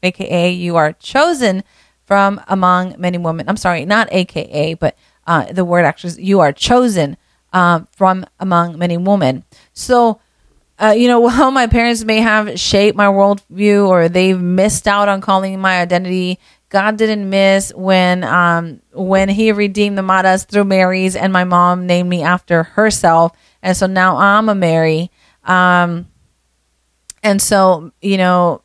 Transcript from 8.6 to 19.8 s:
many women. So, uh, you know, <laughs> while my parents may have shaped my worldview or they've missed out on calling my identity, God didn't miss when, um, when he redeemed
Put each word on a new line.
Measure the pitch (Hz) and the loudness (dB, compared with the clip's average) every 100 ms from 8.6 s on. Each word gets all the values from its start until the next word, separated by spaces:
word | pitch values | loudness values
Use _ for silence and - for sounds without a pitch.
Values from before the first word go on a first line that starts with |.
| 175 160 | -2 -4
many | 175 170 | -4 -2
women. | 180 202 143 131 - _ _ | 0 0 0 -2 -10 _ _
So, | - - 247 233 214 _ _ _ _ _ _ | -16 -2 2 2 -2 _ _ _ _ _ _
uh, | 214 220 | 2 4
you | 247 | 4
know, | 240 | 4
<laughs> | 240 | 2
while | 240 240 | 2 2
my | 269 233 | 2 0
parents | 233 233 233 | 2 0 -2
may | 220 220 | -2 0
have | 226 214 208 185 | 2 0 -2 -6
shaped | - 202 208 185 | -2 2 2 2
my | 202 | 2
worldview | 196 196 202 _ 180 208 202 202 | 4 2 0 _ -2 2 2 4
or | 180 170 | 2 2
they've | 180 185 185 | 2 2 0
missed | 175 185 202 - - | 0 0 0 0 -2
out | 202 202 | 0 0
on | 196 | -2
calling | 196 190 190 190 | 0 -2 -2 -4
my | 190 185 | -2 -2
identity, | 175 180 185 185 180 180 _ _ _ | 0 -2 -2 -4 -4 -6 _ _ _
God | 196 202 214 | -2 -2 0
didn't | 220 214 196 | -2 -2 -2
miss | 190 196 196 196 | 0 2 2 -2
when, | - 185 185 180 180 | -8 0 2 2 0
um, | 151 170 175 170 170 139 _ | 0 0 2 0 -4 -14 _
when | - 185 190 196 | -10 -2 0 0
he | 196 220 | 0 0
redeemed | 208 208 196 | 0 -2 -2